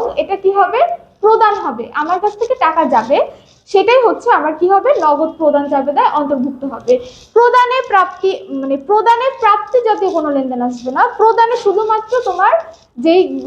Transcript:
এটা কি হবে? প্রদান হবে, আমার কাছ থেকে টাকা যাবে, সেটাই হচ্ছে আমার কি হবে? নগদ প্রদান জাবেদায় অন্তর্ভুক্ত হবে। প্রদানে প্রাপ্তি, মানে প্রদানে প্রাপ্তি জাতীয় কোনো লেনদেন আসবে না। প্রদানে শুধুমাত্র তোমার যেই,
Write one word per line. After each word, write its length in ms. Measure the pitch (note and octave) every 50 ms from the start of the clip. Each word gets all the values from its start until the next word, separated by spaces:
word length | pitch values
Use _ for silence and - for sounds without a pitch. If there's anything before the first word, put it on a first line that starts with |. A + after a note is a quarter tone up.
| A4+ - -
এটা 200 | - D4+ C#4+ G4
কি 160 | F#4+ - F#4+ G4
হবে? 280 | G4 F#4+ F4+ G4+ B4 E5+ E5+ - - - _ _ _
প্রদান 340 | - G#4+ A4+ - A4+ G#4 G4+
হবে, 300 | - - E4+ A#3+ A3+ A3+ - -
আমার 260 | C#4+ D4+ D#4+ F4+ F#4+
কাছ 180 | F#4 G#4 G4+ -
থেকে 160 | A4+ - C5
টাকা 300 | - F#4 D#4+ D#4 E4 D#4+
যাবে, 340 | B3+ C4+ A#3 A3 A#3 C#4 F#4+ D#5 - - - - _ _ _ _
সেটাই 360 | - - G4 G4 G4+ A#4+ C5 B4
হচ্ছে 280 | G#4 E4+ - - A#4+
আমার 240 | A4 E4+ D4 D4+ D#4
কি 140 | D#4 E4+ F4+
হবে? 220 | G4 G4 F#4+ B4 D5 A4+ E4
নগদ 280 | D#4 D4 C#4+ D#4+ D#4+ - -
প্রদান 300 | D#4+ D4 C#4+ C#4+ C#4+ C#4+
জাবেদায় 420 | D4+ C#4 C4 C#4+ C#4 - B4+ A#4
অন্তর্ভুক্ত 540 | - D4+ D4 C#4 D4 C4 B3 C#4 - - -
হবে। 340 | C4+ A#3 - - A#3 B3+ B3 - - - - - _ _
প্রদানে 460 | G#4+ A#4+ A#4+ A#4+ B4 B4 A#4+ B4 C5 B4 C5
প্রাপ্তি, 420 | G#4 F#4+ F4+ F4 - - - F#4+ F#4 - - -
মানে 260 | C#4 C4+ C4+ C4+ C#4
প্রদানে 500 | C#4+ C#4 - G#4 G#4+ G4 A4+ A#4 A#4 B4+ C5+ C5 -
প্রাপ্তি 380 | A#4 G#4 A4+ G#4+ G#4+ - - B4+
জাতীয় 300 | A#4+ A4 G#4+ - F#4+ F#4
কোনো 200 | D4+ E4 D4+ D4+
লেনদেন 320 | C#4+ C4+ C4 B3+ B3+ B3 A#3+
আসবে 280 | B3 B3 A#3 - E4+
না। 120 | C4+ D#4+ G#4 A#4+ -
প্রদানে 400 | - G#4 A4+ G#4 A#4 A#4 A#4 A#4+
শুধুমাত্র 640 | - - G4+ F4+ G4+ A4 G#4+ A4 A4 A4 - B4 B4 B4
তোমার 280 | G4 F4+ F4+ F#4+ A4 E4 E4 - - - - _ _ _ B3
যেই, 240 | A#3+ D#4+ E4 F#4+ F#4 C#4 C4+ C4+ C4